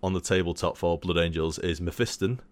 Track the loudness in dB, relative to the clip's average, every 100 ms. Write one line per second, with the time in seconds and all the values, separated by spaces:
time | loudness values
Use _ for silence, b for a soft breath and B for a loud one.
0 | 0 0 2 2 2 0 -2 0 0 0
1 | 0 2 2 2 -2 -2 -2 -2 -4 -2
2 | -2 0 -2 -2 -8